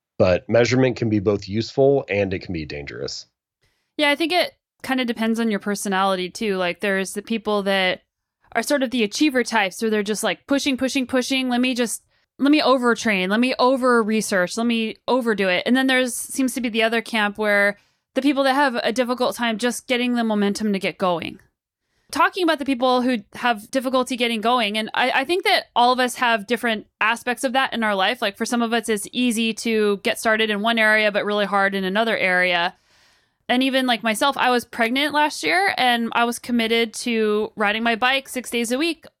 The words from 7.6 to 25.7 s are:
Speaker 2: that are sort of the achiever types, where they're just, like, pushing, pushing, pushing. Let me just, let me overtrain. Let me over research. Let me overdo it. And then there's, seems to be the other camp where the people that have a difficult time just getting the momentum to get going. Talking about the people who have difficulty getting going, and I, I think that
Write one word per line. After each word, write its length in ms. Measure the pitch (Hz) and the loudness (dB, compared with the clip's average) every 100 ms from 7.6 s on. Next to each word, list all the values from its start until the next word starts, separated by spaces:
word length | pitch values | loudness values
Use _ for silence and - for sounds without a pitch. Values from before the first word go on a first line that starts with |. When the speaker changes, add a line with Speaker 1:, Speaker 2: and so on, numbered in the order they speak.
Speaker 2:
that 380 | 196 196 185 - _ _ _ _ _ | 0 0 0 -2 _ _ _ _ _
are 100 | - | -4
sort 200 | 226 285 | 0 0
of 80 | 254 | 0
the 120 | 247 | 0
achiever 400 | 208 - 302 254 | -2 2 0 2
types, 380 | 233 226 196 - | 0 0 0 -2
where 100 | 220 | -2
they're 120 | 214 | 0
just, 200 | 202 208 | -2 -2
like, 240 | 214 170 - | -2 -4 -2
pushing, 300 | 277 294 254 | 0 0 -2
pushing, 300 | 262 277 247 | 0 -2 -2
pushing. 420 | 262 247 269 254 | -2 0 -2 0
Let 120 | 240 | 0
me 140 | 254 | 0
just, 280 | 240 240 - _ _ _ - | 0 -2 -4 _ _ _ -2
let 120 | 277 | 4
me 100 | 302 | 4
overtrain. 680 | 247 269 247 226 233 196 185 | 4 2 2 0 0 0 2
Let 120 | 214 | 2
me 140 | 254 - | 2 2
over 440 | 254 269 254 240 | 2 2 4 2
research. 540 | 214 220 196 196 180 - | 2 0 0 0 -2 -2
Let 100 | 240 | -2
me 300 | 226 220 - - | -2 -2 -6 -2
overdo 400 | 254 233 208 190 | 0 0 0 0
it. 140 | 180 - | 0 0
And 100 | 254 | 0
then 100 | 262 | 2
there's, 280 | 254 254 | 2 0
seems 400 | - - - 262 | -4 -8 -2 -2
to 60 | 254 | -2
be 80 | 240 | -4
the 140 | 220 | 0
other 200 | 220 226 | 0 0
camp 340 | 220 226 208 202 | -2 -2 -2 -2
where 420 | 214 202 202 202 _ _ _ | 0 2 2 -2 _ _ _
the 80 | 269 | -2
people 220 | 269 277 | 0 2
that 100 | 269 | 2
have 220 | 262 285 233 | 2 2 0
a 100 | - | -2
difficult 440 | 233 240 247 247 - | -2 -2 0 -2 -2
time 220 | 240 214 | -4 -2
just 280 | 247 - - | -2 -4 -2
getting 280 | 247 247 | -2 0
the 100 | 240 | 0
momentum 480 | 226 208 202 202 214 | 0 0 0 0 -2
to 60 | 196 | -2
get 180 | 190 - | -2 -2
going. 440 | 185 170 - - _ _ _ _ _ _ _ | -2 -2 -4 -12 _ _ _ _ _ _ _
Talking 320 | 285 359 392 | 0 0 2
about 160 | 339 302 | 0 0
the 40 | |
people 380 | 277 254 254 254 | -2 0 2 2
who 160 | 247 247 - | 2 -2 -4
have 340 | - 247 220 214 | -4 -2 -2 -2
difficulty 460 | 269 254 254 254 254 | -4 0 0 0 -2
getting 240 | 240 233 | -2 0
going, 380 | 220 247 208 214 | 0 2 0 -2
and 100 | 220 | -4
I, 160 | - 254 | -2 0
I 140 | - | 0
think 200 | 269 359 | 0 0
that 200 | 392 349 - | 2 0 0